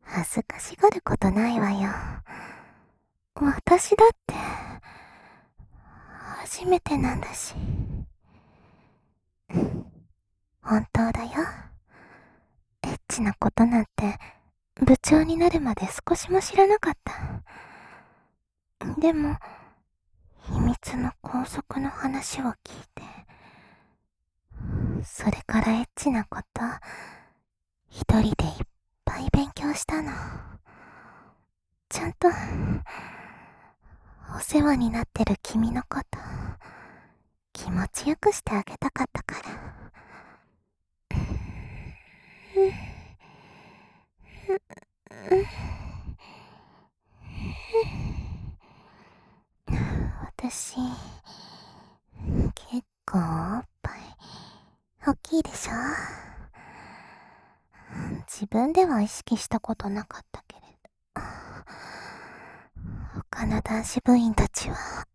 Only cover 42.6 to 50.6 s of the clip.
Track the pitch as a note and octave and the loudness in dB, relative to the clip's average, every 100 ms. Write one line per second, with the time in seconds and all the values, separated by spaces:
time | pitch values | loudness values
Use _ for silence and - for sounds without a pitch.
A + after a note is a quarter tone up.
42.6 | G4 - - - - - - - - - | 4 2 -10 -14 -18 -20 -20 -20 -20 -20
43.6 | - - - _ _ _ - - - F#4+ | -20 -20 -20 _ _ _ -20 -18 -2 -2
44.6 | _ - _ _ - - - F#4 G4+ - | _ -20 _ _ -20 -16 2 2 2 -6
45.6 | - - - - - - - - - - | -8 -8 -10 -12 -14 -16 -18 -20 -20 -20
46.6 | - _ _ _ _ _ - - - - | -20 _ _ _ _ _ -16 -12 -10 -12
47.6 | - A4+ A4+ - - - - - - - | -2 0 0 -4 -6 -6 -8 -10 -12 -16
48.6 | - - - - - - _ _ _ _ | -20 -20 -20 -20 -20 -20 _ _ _ _
49.6 | - - - - - - - - B3 - | -4 -2 0 -2 -4 -6 -12 -8 -8 -8